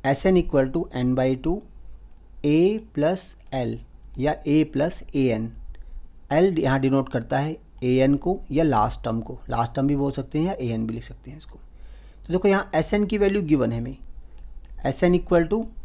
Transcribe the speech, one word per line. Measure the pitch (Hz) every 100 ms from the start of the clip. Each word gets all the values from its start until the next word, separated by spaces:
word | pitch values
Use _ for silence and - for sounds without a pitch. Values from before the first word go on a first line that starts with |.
| 135
S | 139 190
N | 185
equal | 170 139 135
to | 170 - 127
n | 123 127
by | 131 131
टू, | 139 196 - - - - - - - - 147
a | 156 185 220 - -
plus | 151 190 - - -
l | 135 117 117 - - - -
या | 139 147 151
a | 151 151
plus | 135 160 - -
a | 143 131
n, | 110 113 - - - - - - - -
l | 147 190 160
यहाँ | 131 135
डिनोट | 131 135 131
करता | 120 120 135
है | 151 156 - -
a | 127 127 135
n | 143
को | 175 190 -
या | 143
लास्ट | 160 117 110 -
टर्म | 117 113
को, | - 123 -
लास्ट | 117 120
टर्म | - 135
भी | 143
बोल | 139
सकते | 139 127 151
हैं | 170
या | 196
a | 123 113
n | 113
भी |
लिख | 117
सकते | - 120 -
हैं | 151
इसको। | - - - - - - - - -
तो |
देखो | 180 202
यहाँ | 196 196
S | 160 160
N | 208 202
की | 214
वैल्यू | 196 202
गिवन | 160 147 117
है | 117
हमें, | 123 135 - - - - - - - - 139
S | -
N | 175 180
equal | - 180 160
to | 214 226 -